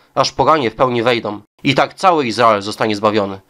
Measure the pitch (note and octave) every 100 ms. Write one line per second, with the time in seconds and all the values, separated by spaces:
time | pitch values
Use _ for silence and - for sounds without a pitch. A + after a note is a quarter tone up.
0 | _ - B2+ - C3+ D#3 A2+ - C3 A#2+
1 | A2+ A#2 A2 G#2 - _ C#3+ C#3 C#3 -
2 | G3 E3 B2 G#2+ A#2 G#2 G2+ G#2 A2+ G#2
3 | G#2+ G#2+ G2 G2